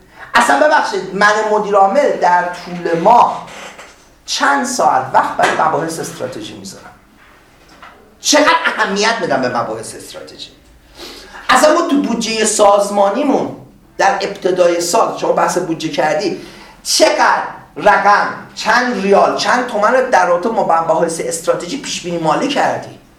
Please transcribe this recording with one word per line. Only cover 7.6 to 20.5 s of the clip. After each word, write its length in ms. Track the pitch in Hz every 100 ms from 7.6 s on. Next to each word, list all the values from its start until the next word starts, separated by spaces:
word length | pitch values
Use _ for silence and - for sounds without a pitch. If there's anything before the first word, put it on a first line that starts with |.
| - - - - - _
چقدر 360 | - 294 302 339 - 233
اهمیت 380 | 208 202 214 233
می‌دم 200 | 165 131
به 80 | 123
مباحث 460 | 113 113 110 -
استراتژی؟ 560 | - - - - - - - _ _ _ - - - - - -
اصلاً 240 | 262 311
ما 140 | 339 -
تو 140 | 277
بودجه 420 | 214 226 220 220
سازمانیمون 1120 | 214 - 202 202 202 202 196 226 285 214 - - - - - -
در 160 | 185 -
ابتدای 600 | 196 190 185 180 170 170
سال، 380 | 170 226 - -
شما 140 | 165
بحث 260 | 170 170 175
بودجه 300 | 160 160 156
کردی، 520 | - 156 151 196 - - - - -
چقدر 600 | - - 320 302 226 - - - - 139
رقم، 520 | 185 - 202 196 - - -
چند 480 | - 214 240 247 196
ریال، 340 | 196 190 170 -
چند 300 | 202 240 247
تومن 280 | 214 208
رو 160 | 254 -
در 160 | 185 180
رابطه 220 | 175
با 160 | 233